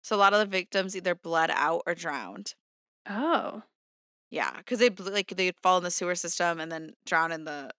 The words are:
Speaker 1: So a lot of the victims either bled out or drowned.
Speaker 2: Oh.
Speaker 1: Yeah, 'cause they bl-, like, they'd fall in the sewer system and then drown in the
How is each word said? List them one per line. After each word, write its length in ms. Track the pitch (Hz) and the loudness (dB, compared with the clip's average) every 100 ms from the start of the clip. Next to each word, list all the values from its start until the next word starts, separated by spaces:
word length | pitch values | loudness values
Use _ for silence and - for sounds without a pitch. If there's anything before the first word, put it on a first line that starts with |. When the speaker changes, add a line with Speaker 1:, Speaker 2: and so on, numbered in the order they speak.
Speaker 1:
So 120 | - 214 | 0 6
a 20 | |
lot 140 | 196 | 6
of 60 | 208 | 6
the 60 | 202 | 4
victims 500 | 190 175 196 185 190 | -2 0 -2 -2 -4
either 180 | 180 | -4
bled 360 | 175 165 165 165 | -4 0 2 2
out 320 | - 151 165 - | 2 2 0 -2
or 80 | |
drowned. 600 | 170 170 139 92 113 208 - _ _ _ _ - | -4 -4 -6 -8 -10 -14 -16 _ _ _ _ -8
Speaker 2:
Oh. 560 | 208 302 285 - 220 - _ _ _ _ _ _ | -4 0 0 -2 -10 -18 _ _ _ _ _ _
Speaker 1:
Yeah, 300 | 151 101 - | -4 -4 -6
'cause 160 | - 240 | -6 2
they 100 | 226 | 2
bl-, 220 | 190 190 | 2 -4
like, 180 | 202 190 | -2 -2
they'd 300 | 190 185 175 | -2 -2 2
fall 140 | 185 185 | 4 4
in 80 | |
the 60 | 175 | 2
sewer 240 | - 180 | -4 -2
system 440 | 175 165 - 175 165 | -2 -4 -2 0 -2
and 140 | 160 | -6
then 220 | 160 160 - | -10 -12 -16
drown 280 | - 170 165 | 0 0 2
in 120 | 160 | -2
the 260 | 156 147 131 | -8 -10 -12